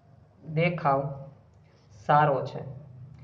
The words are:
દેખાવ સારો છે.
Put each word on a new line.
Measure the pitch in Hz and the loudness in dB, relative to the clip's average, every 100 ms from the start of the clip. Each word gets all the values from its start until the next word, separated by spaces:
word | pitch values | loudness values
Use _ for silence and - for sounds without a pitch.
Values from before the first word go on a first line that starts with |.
| _ - - _ 160 | _ -20 -20 _ -6
દેખાવ | 156 175 170 147 139 - - - - _ _ _ _ _ | 0 0 2 2 2 -2 -8 -14 -20 _ _ _ _ _
સારો | - - 147 147 131 127 | -6 4 4 6 2 -2
છે. | - - - - - - - | -10 -12 -14 -18 -20 -20 -20